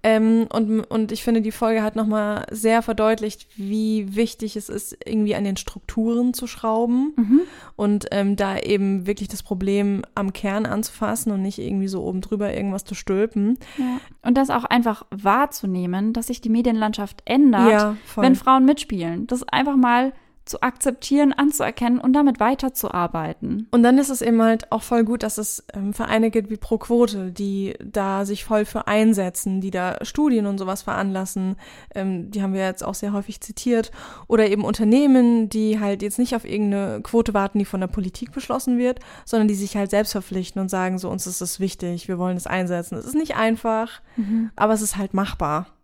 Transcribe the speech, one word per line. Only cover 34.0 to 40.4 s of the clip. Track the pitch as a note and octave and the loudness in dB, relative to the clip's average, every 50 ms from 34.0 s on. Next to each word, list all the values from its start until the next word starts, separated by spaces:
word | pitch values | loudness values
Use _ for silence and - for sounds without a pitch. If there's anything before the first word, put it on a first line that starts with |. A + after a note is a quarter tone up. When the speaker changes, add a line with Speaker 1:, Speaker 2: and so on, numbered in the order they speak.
| - - - - - - | -18 -18 -18 -20 -2 2
Speaker 1:
Oder | G#3+ A3 A3 | 4 4 4
eben | G3+ G3+ G#3 G#3 | 4 2 0 0
Unternehmen, | - G#3+ - A3 G#3+ A3+ C4+ D4 C#4 C4 B3+ B3 A#3 A#3 A3+ A3 G3+ | -2 -2 0 4 4 6 6 6 6 6 6 6 6 4 2 2 0
die | - A3 G#3+ G#3+ G#3+ G#3+ | -2 0 0 0 0 0
halt | G#3 G3+ G3+ G3+ | 0 -2 -2 -2
jetzt | G3+ G#3 G3+ | -4 -4 -2
nicht | - B3 - B3+ | -2 -2 0 -2
auf | A3+ - | -6 -4
irgendeine | - - G#3 G#3+ G3+ G3+ G3 G3 G3 G#3+ - | -4 -4 -2 0 0 0 -2 -2 -4 -6 -8
Quote | - - - A#3 A3+ - G#3 | -8 0 0 2 2 2 2
warten, | G3+ G3 G3 - G#3 | 0 0 2 0 -2
die | G3 | -2
von | - - F#3 | -2 -2 -4
der | F#3 | -4
Politik | F3+ - G#3+ F#3 F#3 - - B3 - | -4 -4 -4 -6 -6 -8 -10 -14 -10
beschlossen | - C#4 - - A#3+ C4 - B3+ B3 | -10 -12 -6 -4 -6 -2 0 0 0
wird, | A#3+ B3 B3 B3 - - - - - - | 2 2 0 -2 -4 -10 -18 -20 -20 -6
sondern | - - A3+ G#3+ G#3+ | 0 2 4 4 4
die | G#3 | 2
sich | F#3+ G3 G3+ - | 0 -4 -4 -2
halt | G#3 G3 F#3+ | -2 -2 2
selbst | - G3+ G#3+ - - | 2 0 0 0 -4
verpflichten | G3+ F#3 - F#3 F#3 | -8 -8 -4 -6 -6